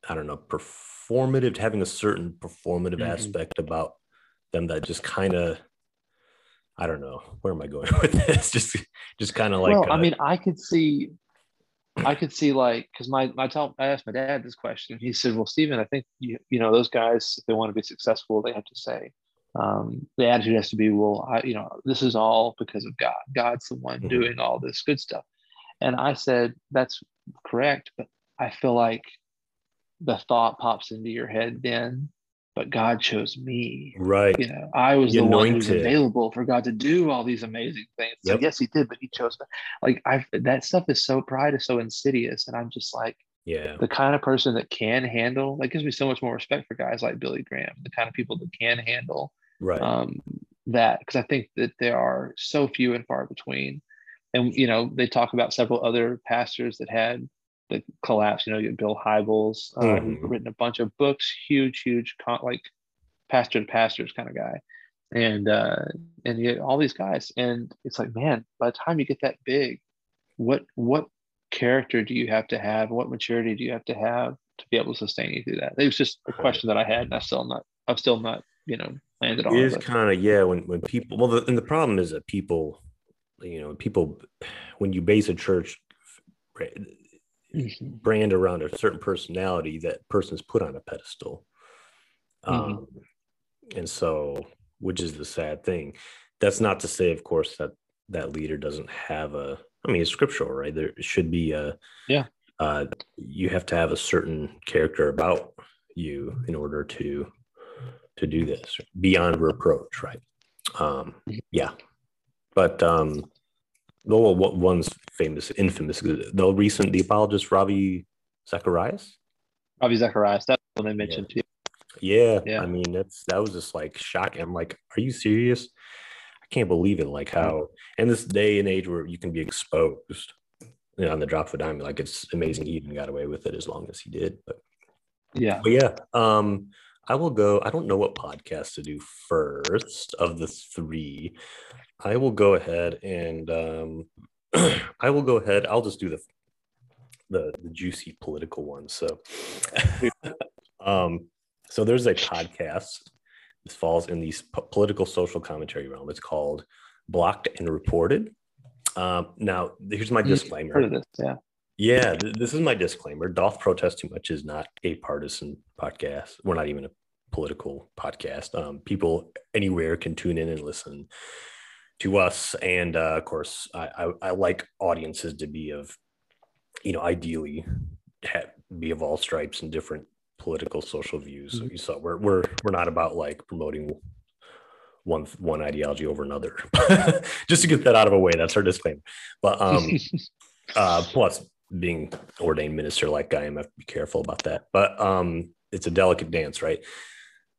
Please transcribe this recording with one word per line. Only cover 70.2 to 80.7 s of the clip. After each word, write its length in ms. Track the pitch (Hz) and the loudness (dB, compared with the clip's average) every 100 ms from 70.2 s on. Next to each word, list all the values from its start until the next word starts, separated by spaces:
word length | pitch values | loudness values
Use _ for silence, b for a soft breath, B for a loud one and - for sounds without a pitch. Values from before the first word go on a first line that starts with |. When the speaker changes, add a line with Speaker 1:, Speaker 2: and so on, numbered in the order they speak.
| _ _ | _ _
Speaker 2:
what, 260 | 117 139 - - | 0 0 -2 -4
what 300 | 120 147 147 _ _ _ _ | 2 2 0 _ _ _ _
character 520 | - 120 127 127 123 | -2 2 2 2 -2
do 100 | 107 | 0
you 140 | 123 120 | -2 0
have 180 | 110 110 | 0 0
to 100 | 117 | -4
have? 320 | 104 110 110 | -2 0 0
What 200 | 117 127 | -2 -4
maturity 440 | 113 - 117 113 107 | -6 -2 0 0 -2
do 80 | |
you 80 | 123 | -4
have 120 | 117 - | -6 -6
to 80 | |
have 420 | 120 107 120 123 131 _ _ | -4 -2 0 -2 -6 _ _
to 60 | - | -2
be 60 | 120 | 0
able 160 | - | 0
to 40 | 120 | -4
sustain 320 | 107 - - | -6 -4 -4
you 100 | - | -4
through 140 | - - | -6 -4
that? 140 | - - | -4 2
It 60 | |
was 120 | 143 - | 2 4
just 220 | 135 - - | 0 0 -10
a 40 | |
Speaker 1:
Right. 80 | - | 0
Speaker 2:
question 280 | 123 120 113 | 0 2 0
that 80 | 107 | 2
I 80 | |
had, 180 | 110 113 | 2 0
and 100 | 120 | 0
I 40 | - | -4
still 260 | - - | -2 -4
not, 200 | - - - _ - | -2 -6 -10 _ -4
I've 100 | 120 | 0
still 220 | - 117 | 2 2
not, 240 | 113 113 - _ - | 0 -8 -12 _ -8
you 100 | 117 | -6
know, 180 | - 135 _ _ | -6 -12 _ _
landed 260 | 120 113 - | -2 0 2
on 100 | 117 | 4
Speaker 1:
It 40 | |
Speaker 2:
it, 40 | |
Speaker 1:
is 100 | 131 | 4
Speaker 2:
but 100 | 123 | 2
Speaker 1:
kinda, 300 | - 120 107 | -2 2 4
yeah, 300 | 92 101 104 | 4 6 6
when, 160 | 92 90 | 6 4
when 120 | - | -2